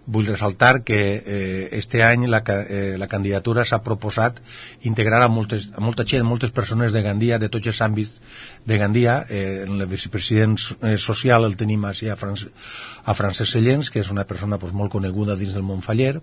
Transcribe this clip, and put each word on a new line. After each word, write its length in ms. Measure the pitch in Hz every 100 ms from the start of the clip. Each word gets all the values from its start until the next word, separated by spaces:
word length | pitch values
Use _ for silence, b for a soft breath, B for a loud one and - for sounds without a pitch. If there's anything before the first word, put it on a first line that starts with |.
| -
Vull 220 | 110 107
ressaltar 560 | 98 104 92 123 131
que, 360 | 113 107 101 104 -
eh, 420 | 101 95 95 95
este 320 | 110 - 117
any 240 | 113 120 123
la 160 | 110
ca-, 160 | 110 98
eh, 320 | 104 101 98 95
la 120 | 98
candidatura 560 | 98 98 98 117 117
s'ha 180 | 117 110
proposat 540 | 110 110 104 113 117 117 B B B B
integrar 380 | 120 110 107 113
a 20 | 120
moltes, 440 | 113 104 107 -
a 60 | -
molta 240 | 110 117 110
gent, 160 | 131
moltes 300 | 113 120 120
persones 400 | - 101 113 117
de 100 | 110
Gandia, 380 | 104 101 117 113
de 80 | 107
tots 180 | 113 113
els 140 | -
àmbits 380 | 110 107 107 - B B B B
de 140 | 110 107
Gandia. 480 | 101 117 120 135 -
Eh, 360 | 101 95 98 98
en 140 | 101
la 40 |
vicepresident 760 | 92 95 - 104 - 107 107 104
so-, 160 | - - 110
eh, 100 | 104
social 460 | - 107 131 120
el 120 | 110 92
tenim 280 | 107 107 101
així 220 | 95 110
a 60 |
Franc-, 320 | 98 101 104 101 - B B B B
a 100 | -
Francesc 360 | 101 101 92 110 117
Sallens, 340 | 117 139 135
que 80 | 113
és 120 | 95
una 100 | 101
persona, 340 | 98 92 101 101
pues, 140 | 90
molt 200 | 95 101
coneguda 420 | 104 98 95 104
dins 180 | 95 98
del 100 | 98
món 180 | 95 95
faller. 380 | 104 110 131 151